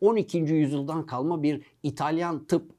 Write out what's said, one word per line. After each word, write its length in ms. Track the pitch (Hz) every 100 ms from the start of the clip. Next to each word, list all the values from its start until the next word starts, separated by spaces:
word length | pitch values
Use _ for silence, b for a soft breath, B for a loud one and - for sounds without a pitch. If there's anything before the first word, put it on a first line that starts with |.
on 140 | 202 226
ikinci 380 | - 170 156
yüzyıldan 520 | 160 143 143 139 160 151
kalma 380 | 123 151 165
bir 180 | 147 147 B _
İtalyan 640 | 147 - 147 165 175 156 -
tıp 260 | 170 -